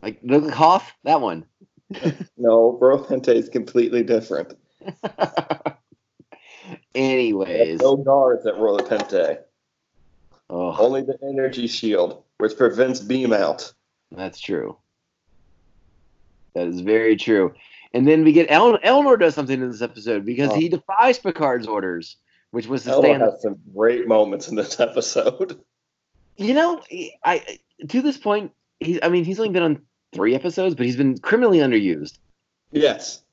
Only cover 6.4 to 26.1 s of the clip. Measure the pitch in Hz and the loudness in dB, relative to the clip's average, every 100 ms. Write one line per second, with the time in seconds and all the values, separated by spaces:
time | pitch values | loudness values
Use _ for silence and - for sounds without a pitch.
6.4 | _ - 190 175 _ 131 131 131 120 101 | _ -20 -20 -20 _ -4 0 0 0 -2
7.4 | 92 85 80 80 135 139 139 139 131 120 | -2 0 0 2 2 2 2 4 4 2
8.4 | 113 98 110 101 101 107 - 98 80 71 | -2 0 0 0 -2 -4 -2 -2 -2 -4
9.4 | - _ _ _ _ _ _ _ _ _ | -12 _ _ _ _ _ _ _ _ _
10.4 | _ 85 90 82 113 135 135 135 139 135 | _ -8 -6 0 0 0 -6 -8 -8 -4
11.4 | 131 123 120 - 113 101 87 - _ _ | -4 -4 -6 -6 -2 0 -2 -4 _ _
12.4 | 107 - 127 107 127 127 101 131 127 107 | -4 2 0 2 -2 -2 -4 -4 0 0
13.4 | 87 - - _ _ _ _ 87 95 - | 0 -4 -10 _ _ _ _ -14 -14 -14
14.4 | - 90 52 - _ _ _ _ _ _ | -8 -6 -8 -12 _ _ _ _ _ _
15.4 | _ _ _ _ _ _ _ _ _ _ | _ _ _ _ _ _ _ _ _ _
16.4 | _ - 87 90 92 110 110 107 - 107 | _ -8 -6 -6 -2 0 2 0 2 2
17.4 | 92 - - - - 120 135 156 156 156 | 2 -4 -20 -20 -8 0 4 6 6 6
18.4 | 165 151 233 220 185 262 285 233 175 151 | 6 6 6 4 4 4 6 4 4 0
19.4 | 135 135 127 110 117 - 107 107 101 120 | -4 -4 -4 -6 -10 -8 -4 -4 -4 -2
20.4 | 139 131 165 165 - 196 240 247 196 165 | 0 0 0 -4 -4 2 2 2 -2 -2
21.4 | 147 123 110 107 92 85 80 - _ _ | -2 -2 -2 -4 -4 -6 -10 -20 _ _
22.4 | _ - 110 135 120 131 - 143 113 - | _ -10 -6 -8 -2 2 2 2 0 -2
23.4 | 110 101 107 95 110 120 113 110 104 101 | -8 -8 -16 -2 0 0 0 2 2 -2
24.4 | - 113 98 - 120 - - - - - | -8 -6 -6 -2 -2 -2 -4 -2 -2 -4
25.4 | 190 - _ _ _ _ _ | -10 -10 _ _ _ _ _